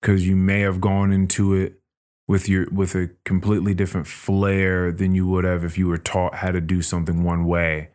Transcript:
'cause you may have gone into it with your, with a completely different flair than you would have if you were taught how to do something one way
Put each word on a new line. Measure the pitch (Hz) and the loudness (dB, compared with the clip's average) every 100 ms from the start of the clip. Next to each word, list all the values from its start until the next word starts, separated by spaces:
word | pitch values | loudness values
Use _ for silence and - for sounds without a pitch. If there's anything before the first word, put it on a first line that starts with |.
'cause | 113 98 | 2 2
you | 92 95 | 4 2
may | 95 98 | 4 2
have | 101 92 | 0 0
gone | 98 98 98 | 0 2 2
into | 98 92 - 98 | 2 2 2 2
it | 95 95 - _ _ _ _ - | 2 -2 -6 _ _ _ _ 0
with | 98 104 | 0 2
your, | 95 92 | 0 0
with | 98 95 95 | -2 -2 -2
a | 90 - | -4 -8
completely | - 95 101 104 95 | -4 -2 0 0 0
different | 95 98 95 76 | 0 -2 -2 -6
flair | - - 98 101 98 95 92 90 | -8 -2 0 2 2 0 0 -2
than | 85 95 92 | -2 0 2
you | 92 | 2
would | 92 90 | 0 0
have | 90 | 0
if | 85 82 | -2 -2
you | 90 | 0
were | 85 | 0
taught | - 95 90 - | -2 -2 -2 -2
how | 92 | -4
to | 90 | -2
do | 82 92 | -2 -2
something | 85 90 82 85 | 0 -2 -2 -2
one | 87 85 85 | 0 0 0
way | 85 85 78 78 | 0 0 -2 -8